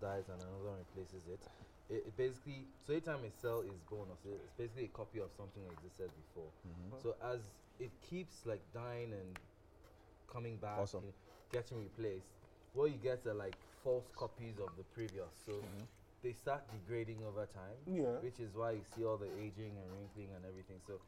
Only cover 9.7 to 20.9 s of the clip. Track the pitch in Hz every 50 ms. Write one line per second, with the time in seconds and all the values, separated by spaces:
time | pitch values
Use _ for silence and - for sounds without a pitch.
9.7 | - - - - - - - - - - - - - 120 117 117 113 95 107 104
10.7 | 104 104 101 104 - 92 101 98 - - - - - - - - - 120 113 -
11.7 | 127 110 104 95 - 113 110 104 95 92 92 - - - - - - - - -
12.7 | - 135 147 151 139 110 110 127 127 120 - 113 104 104 98 95 92 - - -
13.7 | - - - 131 127 123 120 - - - 123 - - - 117 113 110 104 98 90
14.7 | 82 92 90 - - 113 113 104 95 95 87 82 - - - 110 104 101 104 95
15.7 | 98 98 117 - - - - - - - - 123 113 - - 143 139 143 - -
16.7 | 110 104 87 110 120 117 113 110 110 107 110 107 98 107 104 - - 95 92 98
17.7 | 110 135 151 180 190 170 139 120 120 147 170 127 - 123 117 104 95 110 113 117
18.7 | 110 104 92 - - 113 113 110 110 101 101 92 92 101 107 104 92 107 110 104
19.7 | 104 98 95 92 95 98 101 98 - 104 101 98 98 90 90 95 92 95 92 -
20.7 | 95 90 - 104